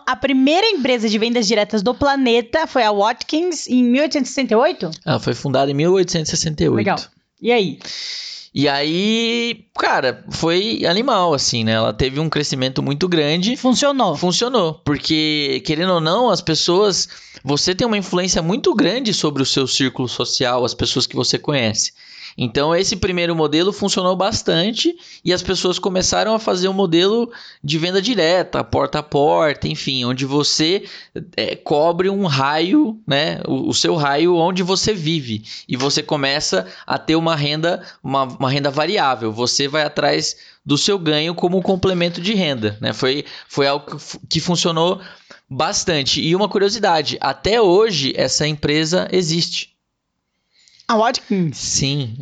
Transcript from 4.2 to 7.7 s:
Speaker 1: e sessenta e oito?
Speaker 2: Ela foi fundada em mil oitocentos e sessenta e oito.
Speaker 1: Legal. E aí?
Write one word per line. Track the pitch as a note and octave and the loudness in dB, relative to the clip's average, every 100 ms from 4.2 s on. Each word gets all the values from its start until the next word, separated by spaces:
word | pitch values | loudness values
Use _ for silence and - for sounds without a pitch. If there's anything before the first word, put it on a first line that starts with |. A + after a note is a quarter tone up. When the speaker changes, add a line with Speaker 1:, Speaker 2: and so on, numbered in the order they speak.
| C4 | -2
Speaker 1:
e | - | -4
sessenta | C4 | 0
e | A3 | 4
oito? | D4 C#4+ F3 D#3+ | 2 0 -6 -8
Speaker 2:
Ela | - B2+ | -2 -2
foi | B2+ | -2
fundada | A#2+ D3 B2+ C#3 | -4 0 0 0
em | |
mil | C#3 E3 | 2 4
oitocentos | F#3+ F3 E3+ D#3 | 4 2 0 -2
e | E3 | -2
sessenta | E3 D3+ | -2 0
e | D#3+ | 2
oito. | A#2 | 2
Speaker 1:
Legal. | A2 D#3+ - _ _ _ | 0 -2 -6 _ _ _
E | - | 0
aí? | A#3+ F#3 | 2 0